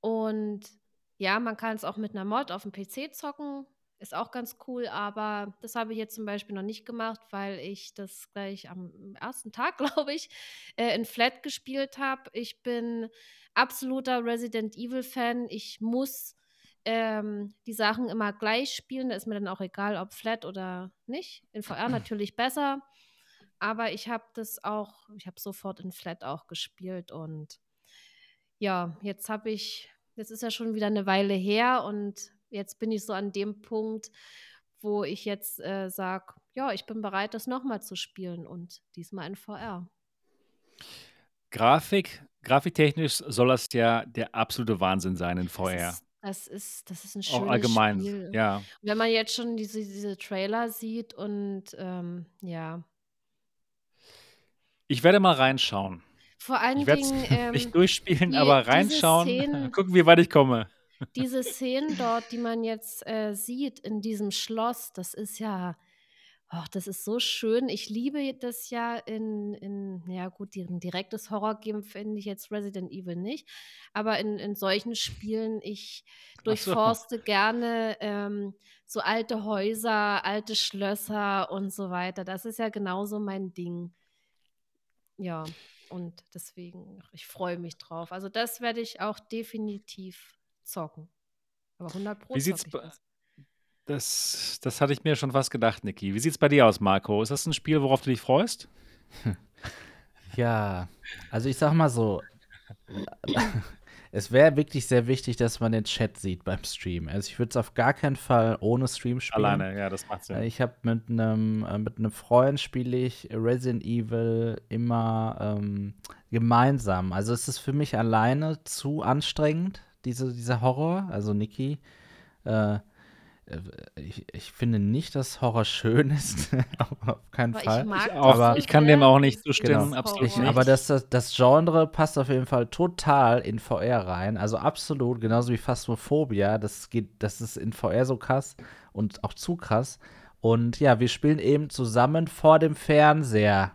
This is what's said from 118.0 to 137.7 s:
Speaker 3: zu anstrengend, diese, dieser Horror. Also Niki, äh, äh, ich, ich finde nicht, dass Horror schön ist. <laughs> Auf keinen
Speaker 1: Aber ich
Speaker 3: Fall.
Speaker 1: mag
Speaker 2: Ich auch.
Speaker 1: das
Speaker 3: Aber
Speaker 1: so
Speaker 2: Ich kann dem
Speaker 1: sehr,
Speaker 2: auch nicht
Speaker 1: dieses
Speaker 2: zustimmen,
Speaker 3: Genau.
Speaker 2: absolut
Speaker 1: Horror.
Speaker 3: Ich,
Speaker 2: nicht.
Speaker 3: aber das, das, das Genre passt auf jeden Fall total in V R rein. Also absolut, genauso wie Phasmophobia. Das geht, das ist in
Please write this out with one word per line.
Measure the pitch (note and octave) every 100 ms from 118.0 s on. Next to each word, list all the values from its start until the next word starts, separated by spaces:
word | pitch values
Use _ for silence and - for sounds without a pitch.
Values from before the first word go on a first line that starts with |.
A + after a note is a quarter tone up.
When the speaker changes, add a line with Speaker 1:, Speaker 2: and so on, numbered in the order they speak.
| A2+ A2 A2+ C3+ D#3 D#3
Speaker 3:
zu | - - C#3 D3+
anstrengend, | - C3+ - - D3+ D#3 F#3 G3 - _ B2+
diese, | A#2+ C3
dieser | A#2+ A#2 B2
Horror. | B2+ B2+ D#3+ F3+ G3
Also | - G#2
Niki, | D3 G#3+ - C3+ D3 - - - - - _
äh, | - A2 G#2 G#2
äh, | - _ - - _ _ - - F#2+ - - -
ich, | D2+ - -
ich | - -
finde | - A#2+ A2+
nicht, | G2+ B2 D#3+ C#3
dass | C3 -
Horror | B2 A2+ A2
schön | - A2+ A#2+ C#3
ist. | D3 - F2+ C#2+
<laughs> | C3 B2+ -
Auf | - - A#2+ A#2 -
keinen | - A#2+
Speaker 1:
Aber | A2+
ich | -
Speaker 3:
Fall. | A2+ G#3+
Speaker 1:
mag | G3 A3
Speaker 2:
Ich |
auch. | C#3 C3+
Speaker 1:
das | A#2+
Speaker 3:
Aber | A#2+
Speaker 1:
so | C3+
Speaker 2:
Ich | -
kann | D3+ D3+
dem | D3
Speaker 1:
sehr, | C3+
Speaker 2:
auch | C3+
nicht | C#3 C3
Speaker 1:
dieses |
Speaker 2:
zustimmen, | - C3+ - C#3+ C#3+
Speaker 3:
Genau. | C3
Speaker 2:
absolut | B2+ -
Speaker 1:
Horror. | B2
Speaker 3:
Ich, | A#2
Speaker 2:
nicht. | B2
Speaker 3:
aber | A#2 B2+
das, | C3+ -
das, | C#3 -
das | B2+ - -
Genre | B2 D3 E3+ D#3+ D#3
passt | - D#3 -
auf | C3
jeden | C3 -
Fall | B2+ A#2
total | - F3+ F3 - C3 B2 A#2+
in | - A2
V | - G2
R | G#2+ A#2+ F#2
rein. | F2+ F#2+ A2
Also | G#2+ A2+
absolut, | C#3+ - - C#3+ B2 B2
genauso | A2 A#2 A#2+
wie | A#2
Phasmophobia. | - B2 - A#2 - D3 D3 G#2 G2 A2
Das | G#2 - -
geht, | A#2 G#2 _
das | G#2+ -
ist | A2+ -
in | A2+